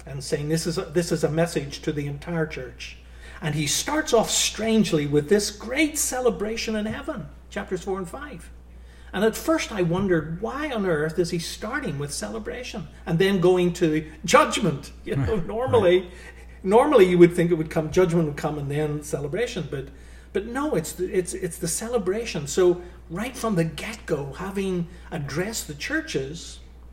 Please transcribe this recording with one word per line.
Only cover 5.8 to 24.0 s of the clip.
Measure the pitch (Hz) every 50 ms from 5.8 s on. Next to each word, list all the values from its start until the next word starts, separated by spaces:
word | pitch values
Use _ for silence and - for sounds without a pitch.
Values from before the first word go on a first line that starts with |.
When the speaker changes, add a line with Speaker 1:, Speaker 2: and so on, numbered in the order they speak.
| 320 294 302 -
Speaker 1:
celebration | - - 262 254 254 240 196 170 202 214 226 226 - 226 220
in | 214 208
heaven, | 220 240 277 - - 294 214 143 147 - - - -
chapters | - 202 202 - 190 170
four | - 202 190 190
and | 190 170
five. | - 269 294 294 254 - - - - - - - - - - - - - - - -
And | - 208
at | 220 214
first | - - - 320 311 - -
I | 233 196
wondered, | 175 165 170 190 202 190 175 160 147 160 165 180
why | 214 226 240 285 302 302
on | 254 220 196
earth | 185 160 147 151 160 160 185
is | 175 165
he | 175 170
starting | 165 - - - - 214 247 294 277 202 139 139
with | 143 139 -
celebration | - 214 208 214 226 214 233 240 240 247 - - 220 147 - - - -
and | - 165 165
then | 190 190 202 190
going | 165 180 185 180 180 175 170
to | - 175 160 156 160 156 - - - -
judgment? | - - 277 311 233 - 285 226 165 139 139 - - - - -
You | - 202
know, | 139 135 - 226
Speaker 2:
<laughs> | 208
Right. | 165 -
Speaker 1:
normally, | 208 226 254 254 254 233 196 175 180 185 185 - - - - - - - - - - - -
normally | 185 202 240 277 302 294 240 185
you | 180 175 175
would | 175 170 175
think | - 165 170
it | 170
would | 156 156 160
come, | - 170 156 151
judgment | - 180 185 175 160 175 160 147
would | 143 -
come | - 156 151 147
and | 143 139
then | 143 151 156 151 147 151 147
celebration, | - - 139 143 143 147 202 240 240 - 185 147 131
but, | 151 135 131 - - - - - - - - - -
but | 190 -
no, | - 240 269 294 311 254
it's | 170 160 -
the, | - - 180 196
it's, | 214 185 180 - -
it's | - - 170 - -
the | 175 165
celebration. | - - 226 226 247 233 180 180 196 226 233 220 - 170 143
So | - - - 185 175 175 175 - - - - - -
right | 165 185 226 262 247
from | - - 226 208
the | 170 160
get-go, | 160 - - - 202 220 -